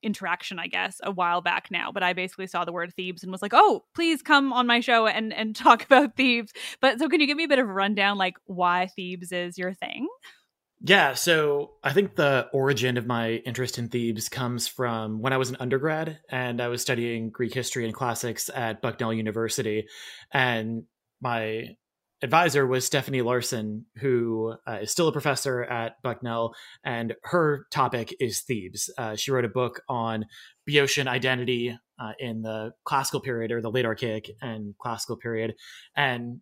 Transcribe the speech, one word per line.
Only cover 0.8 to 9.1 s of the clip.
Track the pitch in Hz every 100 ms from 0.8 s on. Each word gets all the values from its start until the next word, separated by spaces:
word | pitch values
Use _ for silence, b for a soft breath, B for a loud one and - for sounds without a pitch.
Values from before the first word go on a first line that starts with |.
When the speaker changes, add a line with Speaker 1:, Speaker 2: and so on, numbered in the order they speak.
| 190 -
Speaker 1:
a | -
while | 180 175 175
back | 175 - -
now, | 175 -
but | 202
I | 180
basically | 180 185 - 185
saw | 175 170
the |
word | 175 175
Thebes | - 180 175
and | 185
was | 185
like, | 202
"Oh, | 330 415 415 _
please | - 330 311
come | - 285 277
on | 247 240
my | 240
show | 233 233 220
and, | 214 220
and | - 220 214
<laughs> |
talk | - 226
about | - 262 277 -
Thebes." | 262 233 220 B B B
But | 269 254
so | 320
can | 320
you | 285
give | 294
me | 320
a |
bit | 269
of | 220
a |
rundown, | 190 196 202 202 202
like, | 185 - -
why | 180 180 180 185
Thebes | - 180